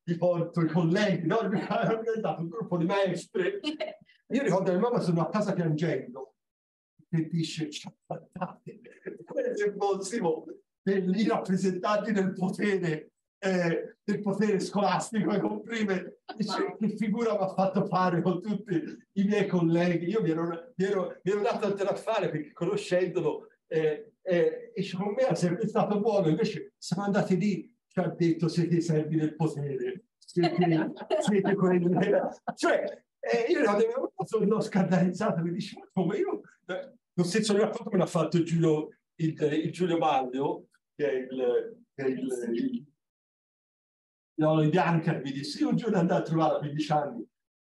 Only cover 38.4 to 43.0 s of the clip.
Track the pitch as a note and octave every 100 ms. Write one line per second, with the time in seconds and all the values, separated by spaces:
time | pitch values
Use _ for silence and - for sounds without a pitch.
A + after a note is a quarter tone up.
38.4 | D#3+ E3 E3 D3+ - - _ - D#3+ -
39.4 | D3 D#3 E3 - F3+ E3 D#3 C3+ B2+ C3
40.4 | D3 - - _ _ - C#3+ C3 B2+ C3
41.4 | B2 A#2+ A2 - _ - C3 B2+ B2+ B2
42.4 | A#2 A#2 C3+ A#2+ - _